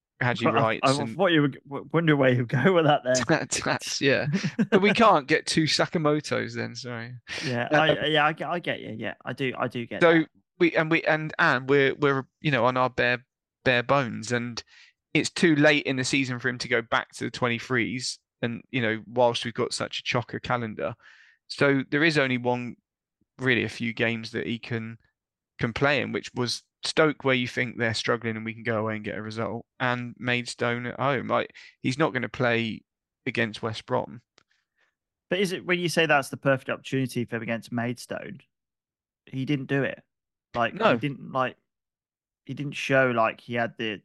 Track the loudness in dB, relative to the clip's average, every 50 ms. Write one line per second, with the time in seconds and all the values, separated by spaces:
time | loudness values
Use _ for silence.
0 | _ _ _ -4 -2 -2 0 0 0 2 2 4 2 2 2 2 2 2 2 2
1 | -2 -4 -2 0 2 4 4 4 4 2 0 -4 -14 -12 -12 -12 -8 -2 0 2
2 | 4 4 4 6 6 4 4 4 0 0 0 2 4 4 4 6 6 4 4 4
3 | 2 0 0 0 2 2 0 0 0 -2 -6 -4 -2 -2 -4 -4 -4 -6 -4 0
4 | 2 2 2 2 2 0 -2 -2 -2 -2 -2 -2 0 2 4 4 4 4 4 6
5 | 6 6 6 4 4 2 0 0 0 0 0 2 2 2 2 0 0 0 0 0
6 | 2 2 2 0 -2 -2 -4 -4 -4 -4 -6 -6 -8 -8 -8 -12 -12 -10 -10 -10
7 | -10 -12 -14 -16 _ -12 -10 -8 -6 -4 -4 -2 -2 2 2 4 4 4 2 0
8 | 0 0 2 4 4 2 2 -2 -6 -6 -6 -6 -4 -6 -6 -6 -8 -12 -10 -8
9 | -8 -8 -8 _ -10 -10 -6 -4 -4 -4 -2 -2 -4 -4 -4 -6 -8 -6 -2 2
10 | 4 6 6 4 2 0 _ _ _ _ _ 2 2 2 4 2 2 2 2 2
11 | 2 2 0 0 -2 -4 0 2 4 4 4 2 2 4 4 6 6 4 2 2
12 | 2 2 2 0 -4 _ _ _ -2 0 2 4 4 4 4 2 0 0 0 0
13 | 0 0 0 -2 -4 _ _ _ _ _ _ _ 0 2 2 2 4 2 2 2
14 | 2 0 -4 -6 -6 -4 -2 -2 -4 -4 -8 -10 -14 _ -20 -20 -20 -20 _ _
15 | _ _ -2 0 0 0 0 2 4 4 6 6 6 6 6 4 2 -2 -2 -2
16 | -2 0 0 0 0 -2 -4 -4 -4 -4 -4 -4 -4 -2 -2 -2 -2 0 -2 -2
17 | -2 _ -10 -8 -8 -8 -4 -2 -2 0 -2 -2 -4 -2 -2 0 0 -2 -4 -6
18 | -6 -8 -8 -10 _ _ _ -6 -6 -6 -6 -8 -10 -6 -4 -2 0 0 -2 -4
19 | -6 -4 0 2 2 2 2 0 -6 -6 -4 -4 -4 -4 -2 -6 -6 -6 -8 -8
20 | -6 -2 -2 -2 -2 -4 -8 -8 -4 -2 -2 -2 -4 -6 -8 -6 -6 -6 -6 _
21 | _ -20 -20 -20 -20 _ _ _ _ -10 -2 2 2 4 4 2 0 0 0 2
22 | 2 4 4 2 2 2 0 0 0 0 -2 -2 -4 -8 -12 _ _ _ _ _
23 | _ _ _ _ _ _ _ -4 0 2 2 2 0 -2 -4 -4 -6 -4 -2 0
24 | 0 0 0 -4 -6 -6 -6 -6 -4 -4 -6 -6 -6 -6 -6 -6 -6 -8 -12 -16
25 | _ _ _ _ _ _ _ _ _ _ _ -6 -4 -4 -2 0 0 2 2 0
26 | -2 -2 -4 -6 -6 -6 -6 -4 -4 -4 -4 -8 _ _ _ _ -8 -4 2 2
27 | 2 2 2 0 0 0 2 2 0 -2 -2 -4 -4 -4 -2 -2 -2 -2 -2 -2
28 | -2 -2 -2 -2 -2 -4 -6 -6 -6 -8 -10 -6 -4 -2 -2 0 0 -2 -4 -6
29 | -6 -8 -8 -8 -8 -8 -6 -6 -6 -6 -6 -8 -12 _ _ -4 -2 -2 -2 -2
30 | -6 -10 -10 -8 -4 -2 -2 -2 -4 -6 -6 -4 -2 -2 -2 -2 -4 -6 -4 -2
31 | -2 0 0 -2 -2 0 0 0 -2 -2 -8 -20 -20 -20 _ _ -4 -2 0 0
32 | 0 0 0 -2 -6 -6 -4 0 0 2 2 2 0 -2 -4 -8 _ _ _ _
33 | _ _ _ _ -8 -4 -2 -2 -2 -2 -2 -6 -6 -6 -6 -6 -6 -4 -2 -2
34 | -2 -4 -10 -16 _ _ _ _ _ _ _ _ _ _ _ _ _ _ _ _
35 | _ _ _ _ _ -4 -2 0 0 0 -2 -4 -2 -2 -2 0 0 0 2 2
36 | 4 4 4 2 2 0 -6 -2 2 2 2 2 0 -6 -8 -8 -6 -4 -2 -2
37 | -2 -2 -2 -4 -4 -4 -6 -6 -6 -4 -6 -6 -6 -6 -6 -4 -4 -4 -6 -8
38 | -10 -10 -10 -10 -10 -12 -14 -16 _ _ _ _ _ _ _ _ _ _ _ _
39 | _ _ _ _ _ -12 -8 -6 -4 -2 -2 -4 -2 -2 -2 0 0 -2 -4 -8
40 | _ _ _ _ _ _ _ _ _ _ -2 0 0 0 0 2 2 2 2 2
41 | 0 -4 -6 -6 -12 -6 -2 -2 -2 -2 -4 _ _ _ _ _ _ _ _ _
42 | _ _ _ _ _ _ _ _ _ -12 -10 -8 -8 -8 -8 -8 -2 2 4 4
43 | 4 4 4 2 2 0 0 -4 -10 -6 -4 -4 -4 -4 -6 -6 -6 -6 -6 -6
44 | -8